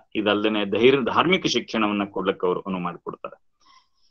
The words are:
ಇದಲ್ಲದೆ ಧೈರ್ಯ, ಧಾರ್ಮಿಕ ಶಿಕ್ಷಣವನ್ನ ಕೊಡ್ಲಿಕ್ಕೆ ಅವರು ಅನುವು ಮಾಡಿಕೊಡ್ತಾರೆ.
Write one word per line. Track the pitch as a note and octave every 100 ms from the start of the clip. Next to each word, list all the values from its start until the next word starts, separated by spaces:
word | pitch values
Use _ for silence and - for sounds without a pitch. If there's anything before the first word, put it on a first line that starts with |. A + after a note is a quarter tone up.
| -
ಇದಲ್ಲದೆ | - G#2 G#2 G#2+ G#2+ G2+
ಧೈರ್ಯ, | G2+ B2 C3+
ಧಾರ್ಮಿಕ | A2+ A#2 D3 F#3 -
ಶಿಕ್ಷಣವನ್ನ | A#2+ - A#2 G#2 G#2
ಕೊಡ್ಲಿಕ್ಕೆ | G2+ F#2+ F#2+ F#2+ F#2
ಅವರು | F2
ಅನುವು | G2 F#2
ಮಾಡಿಕೊಡ್ತಾರೆ. | F2 E2+ - - - - _ _ _ _ _ _ _